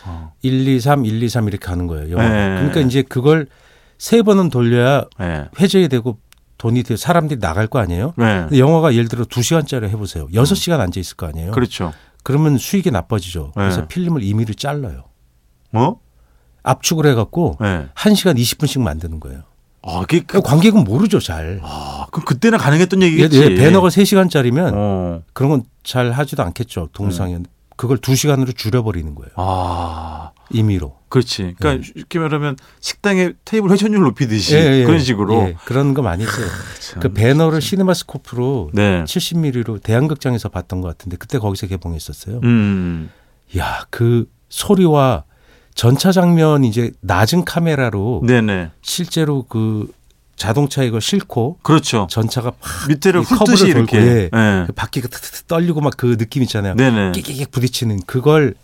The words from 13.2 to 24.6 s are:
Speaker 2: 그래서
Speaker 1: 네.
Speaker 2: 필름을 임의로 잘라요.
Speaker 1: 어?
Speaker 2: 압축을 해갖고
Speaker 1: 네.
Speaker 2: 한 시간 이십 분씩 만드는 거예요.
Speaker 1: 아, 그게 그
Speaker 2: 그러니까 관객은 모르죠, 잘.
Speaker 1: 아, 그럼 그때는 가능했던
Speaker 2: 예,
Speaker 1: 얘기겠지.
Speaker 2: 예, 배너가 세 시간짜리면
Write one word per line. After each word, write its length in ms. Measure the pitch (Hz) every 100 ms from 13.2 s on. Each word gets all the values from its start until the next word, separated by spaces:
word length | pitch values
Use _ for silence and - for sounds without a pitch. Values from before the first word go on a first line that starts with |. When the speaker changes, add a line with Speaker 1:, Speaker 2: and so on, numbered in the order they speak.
| 87 85 73 101
Speaker 2:
그래서 260 | 95 90
Speaker 1:
네. 60 | 78
Speaker 2:
필름을 340 | 175 170 151
임의로 320 | 98 107 107
잘라요. 520 | 101 139 147 113 65 - _ _ _ _ _ -
Speaker 1:
어? 240 | 110 143 247 _ _ _ _ _ _
Speaker 2:
압축을 420 | - 131 - 160 151
해갖고 520 | 117 101 175 139 78
Speaker 1:
네. 260 | 104 85 69
Speaker 2:
한 220 | - 214 202
시간 220 | 185 123
이십 200 | 120 -
분씩 240 | 147 135
만드는 400 | 98 80 82 78
거예요. 220 | 67 65 - _ _ _
Speaker 1:
아, 200 | - 87
그게 180 | 95 165
그 60 | -
Speaker 2:
그러니까 220 | 196 110
관객은 340 | 120 220 208
모르죠, 360 | 98 127 214 202
잘. 400 | - 80 80 95
Speaker 1:
아, 420 | 76 - - - -
그럼 140 | 160 -
그때는 320 | 127 226 220
가능했던 440 | 139 160 180 190
Speaker 2:
예, 40 | 175
Speaker 1:
얘기겠지. 360 | 156 156 139
Speaker 2:
예, 140 | 143 92
배너가 340 | 151 190 180
세 140 | 196
시간짜리면 680 | 196 196 180 143 120 139